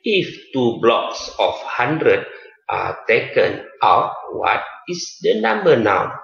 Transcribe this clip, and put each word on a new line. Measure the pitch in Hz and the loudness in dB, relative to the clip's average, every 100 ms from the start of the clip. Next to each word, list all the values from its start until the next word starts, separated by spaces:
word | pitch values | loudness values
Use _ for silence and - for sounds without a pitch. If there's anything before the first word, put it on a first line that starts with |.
If | 240 196 143 - - | 0 0 -2 -10 -8
two | 135 120 - | 0 0 2
blocks | 113 110 - - - - | 2 2 -2 -8 -10 -2
of | 98 - | -2 -2
hundred | - - 127 156 131 98 - - - _ - | -6 -2 -2 2 2 2 -2 -16 -20 _ -6
are | 95 92 - - | -4 -4 -6 0
taken | 117 - 123 92 - - - | 0 2 0 0 -2 -12 0
out, | 104 90 - - - | 4 4 2 -6 -10
what | - 90 110 - - - | -4 -2 -2 -4 -14 -12
is | 175 - - | -10 -10 -4
the | 170 208 | 0 2
number | 226 214 185 127 | 2 2 4 4
now? | 104 95 - - | 4 2 -2 -8